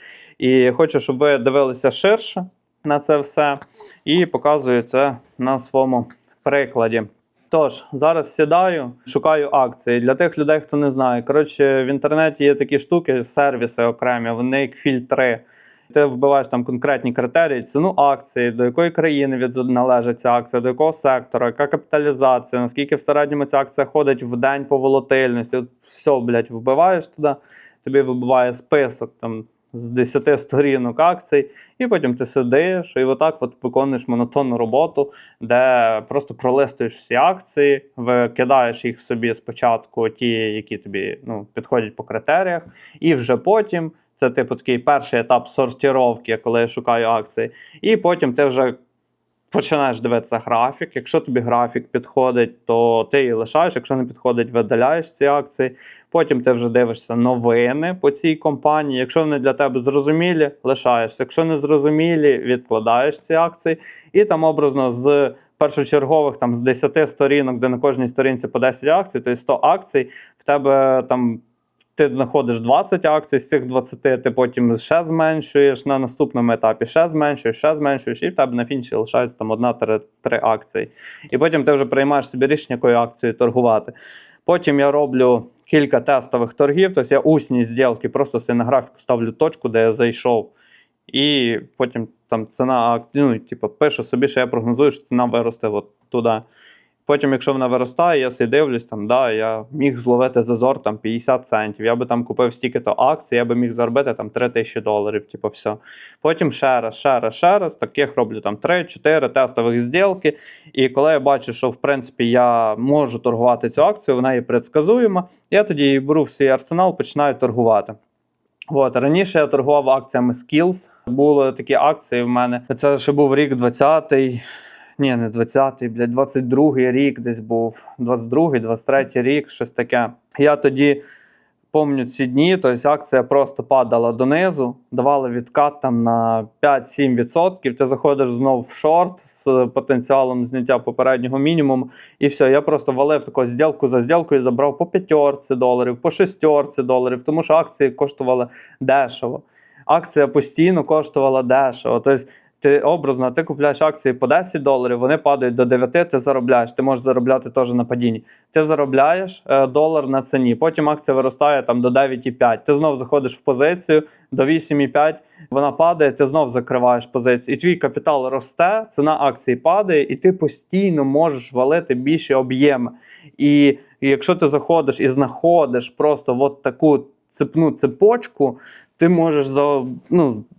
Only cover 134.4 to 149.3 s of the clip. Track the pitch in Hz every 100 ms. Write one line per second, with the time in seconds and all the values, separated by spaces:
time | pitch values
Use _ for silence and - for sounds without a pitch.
134.4 | 185 143 123 127 _ 127 127 143 127 120
135.4 | 120 - 147 147 131 117 117 117 113 113
136.4 | 110 _ 147 135 123 - 139 120 120 165
137.4 | 180 185 135 120 131 131 147 135 127 120
138.4 | 135 131 120 - 151 165 180 180 - -
139.4 | 143 127 123 131 123 127 123 135 131 123
140.4 | 120 127 123 123 123 120 131 131 123 135
141.4 | 143 165 139 131 127 - - - 143 139
142.4 | 135 139 147 127 - 131 143 147 143 139
143.4 | 120 120 156 147 131 123 120 170 165 139
144.4 | 127 123 143 143 175 190 185 151 143 139
145.4 | - 131 123 123 123 123 170 - 185 -
146.4 | 156 147 135 - 127 127 127 127 127 156
147.4 | 147 156 165 - 139 123 143 - 127 127
148.4 | 123 - - - 131 135 127 - 120